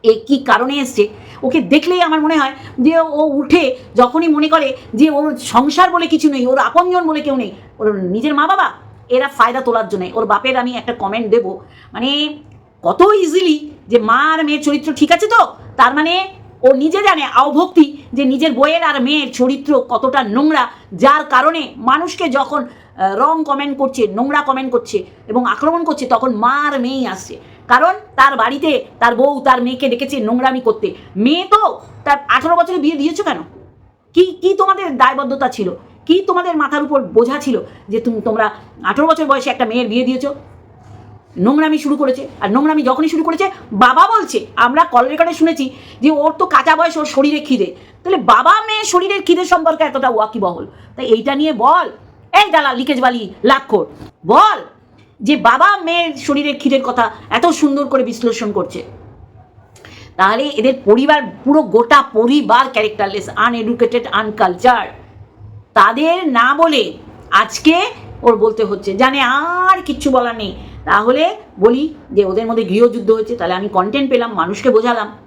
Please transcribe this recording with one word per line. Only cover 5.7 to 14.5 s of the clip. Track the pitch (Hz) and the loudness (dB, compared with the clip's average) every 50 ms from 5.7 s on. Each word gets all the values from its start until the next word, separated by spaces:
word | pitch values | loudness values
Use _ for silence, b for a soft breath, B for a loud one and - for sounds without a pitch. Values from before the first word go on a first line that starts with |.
| 294 349 370 370 | 4 4 2 4
বলে | 359 349 330 | 4 0 0
কিছু | - 311 311 311 302 | 0 0 2 2 0
নেই, | 277 269 240 | 0 0 0
ওর | 254 262 277 | 0 2 2
আপনজন | 220 233 - 330 359 359 359 359 349 | 0 2 2 2 2 2 0 0 0
বলে | 320 311 294 | 0 -4 -2
কেউ | 294 294 269 | -2 -2 -2
নেই, | 262 220 190 190 B B B B - | -2 -4 -6 -10 B B B B -4
ওর | 220 214 208 196 | -2 -2 -2 -2
নিজের | 185 180 185 220 233 302 294 | -4 -4 -4 -2 -2 -2 0
মা | 285 302 | 0 2
বাবা, | 330 381 381 339 - - - - - - - - _ | 2 2 0 0 -2 -4 -10 -20 -20 -20 -20 -6 _
এরা | 247 254 277 | 0 0 0
ফায়দা | 277 277 - 226 240 240 269 | -2 0 0 0 2 2 -2
তোলার | 262 247 226 220 214 190 | -2 0 -2 -2 -2 -2
জন্যে। | 208 190 180 - - | -4 -6 -6 -6 -4
ওর | 226 226 | -4 0
বাপের | 202 208 202 - 262 262 | 0 0 0 0 -2 -2
আমি | 254 240 247 247 | -2 -2 -4 -6
একটা | 226 - 247 233 | -6 -6 -8 -8
কমেন্ট | 233 208 196 208 233 233 | -6 -6 -6 -4 -4 -2
দেব, | 208 208 240 214 185 185 - b b b b b b - | 0 0 0 0 -2 -8 -12 b b b b b b -10
মানে | 214 233 269 285 294 302 302 302 - - - - - _ _ _ _ | -6 -4 -4 -2 -2 -4 -6 -8 -12 -18 -20 -20 -20 _ _ _ _
কত | - 170 - - 359 403 427 403 370 | -4 -4 2 4 4 4 4 2 0
ইজিলি | 320 294 370 381 339 302 302 302 - - - - | 0 0 0 0 0 0 -2 -4 -14 -20 -20 -10
যে | - 226 240 | 0 0 0
মা | 214 214 226 254 285 311 320 | 2 2 2 2 2 0 0
আর | 320 320 | 0 -2
মেয়ের | 294 | -2